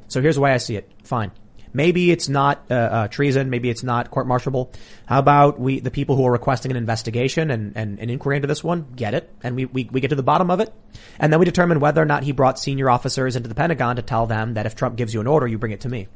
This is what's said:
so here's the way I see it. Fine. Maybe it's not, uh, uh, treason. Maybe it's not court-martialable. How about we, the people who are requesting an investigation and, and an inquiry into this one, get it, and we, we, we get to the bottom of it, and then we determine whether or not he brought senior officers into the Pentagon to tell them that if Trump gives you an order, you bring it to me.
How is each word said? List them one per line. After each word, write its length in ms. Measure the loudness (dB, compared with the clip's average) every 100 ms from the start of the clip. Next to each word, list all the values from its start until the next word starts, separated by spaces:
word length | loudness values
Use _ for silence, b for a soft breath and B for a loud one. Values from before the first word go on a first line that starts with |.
| -6
so 120 | 0
here's 140 | 2 4
the 60 |
way 100 | 2
I 40 | 2
see 180 | -2 -8
it. 160 | -10 -16
Fine. 280 | -6 -4 -4 -8 -20 -20 b 0
Maybe 360 | 2 4 4
it's 180 | 2 0
not, 360 | 2 2 0 -2
uh, 40 | 0
uh, 320 | 2 0 -2
treason. 420 | 0 0 2 0
Maybe 180 | -2 -2
it's 140 | -4
not 300 | -2 -2 -2
court-martialable. 600 | -4 0 0 0 -4 -6 b b b b
How 100 | 2
about 420 | 6 8 6 4
we, 200 | -2 -2
the 100 | -4
people 260 | -4 0 2
who 80 | 4
are 40 |
requesting 380 | 2 0 -2 -2
an 80 | -4
investigation 720 | -2 -2 -2 -2 0 0 0
and, 260 | -2 -4 -6
and 220 | -6 -6
an 140 | -6
inquiry 240 | -4 -2 -2
into 120 | -2
this 160 | -4
one, 220 | -2 -4 -6 -6
get 200 | -4 -4
it, 120 | -6 -10
and 140 | -8 -6
we, 100 | -4
we, 240 | -6 -4
we 80 | -4
get 100 | -2
to 60 | 0
the 60 |
bottom 300 | 2 2 2
of 80 | 0
it, 120 | -2 -6 -20 b b b
and 140 | 2
then 60 | 4
we 60 | 4
determine 340 | 4 2 4
whether 200 | 2 2
or 60 | 2
not 160 | 0
he 100 | -2
brought 280 | 2 2 2
senior 320 | -4 0 2
officers 440 | 2 0 -2 -2 -2
into 140 | -6
the 60 | -2
Pentagon 400 | 0 0 0 -2
to 80 |
tell 240 | -2 0 0
them 260 | 0 -2
that 140 | -2 -4
if 80 | -2
Trump 220 | -4 -2
gives 180 | -4 -2
you 60 |
an 40 | 2
order, 220 | 2 0
you 100 | -2
bring 140 | -4
it 100 | -6
to 80 | -8
me. 180 | -8 -10